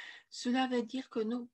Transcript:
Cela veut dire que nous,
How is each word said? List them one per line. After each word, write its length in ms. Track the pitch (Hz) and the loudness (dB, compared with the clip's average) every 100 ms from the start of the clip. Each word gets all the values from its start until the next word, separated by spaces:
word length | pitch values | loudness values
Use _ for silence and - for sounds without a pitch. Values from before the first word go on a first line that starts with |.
| - - _ | -14 -16 _
Cela 380 | - 247 254 262 | -4 2 4 4
veut 160 | 247 | 2
dire 260 | 233 262 - | 0 -4 -4
que 100 | 240 | -2
nous, 300 | 220 240 240 | 0 -2 -6